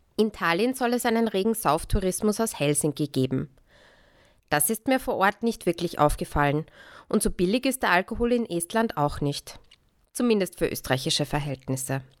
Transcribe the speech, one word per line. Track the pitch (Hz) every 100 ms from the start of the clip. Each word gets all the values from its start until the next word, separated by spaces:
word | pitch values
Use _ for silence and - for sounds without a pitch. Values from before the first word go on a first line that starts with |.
| _ -
in | 220
Tallinn | - 170 170 240
soll | 262 240
es | 247 247
einen | 226 226
regen | 190 208
Sauftourismus | 220 147 160 - 208 185 - 214 208
aus | 226 -
Helsinki | 147 147 151 143 147
geben. | 135 131 131 - _ _ _ - _ _ _ _ _ -
Das | 147 -
ist | 226 -
mir | 262
vor | 262 -
Ort | 196 -
nicht | 233 220 180
wirklich | 170 170 -
aufgefallen | 147 - 165 151 143 151 160 - - - -
und | 214
so | 208
billig | - 180 247 269
ist | 262
der | 214
Alkohol | 180 190 220 240
in | 240 233
Estland | 170 170 220 226 -
auch | 147 -
nicht. | 143 143 - - - _ _ _ _
Zumindest | - 240 214 180 -
für | 160
österreichische | - - 131 160 - 147
Verhältnisse. | 147 143 131 - 135 - 135 135 _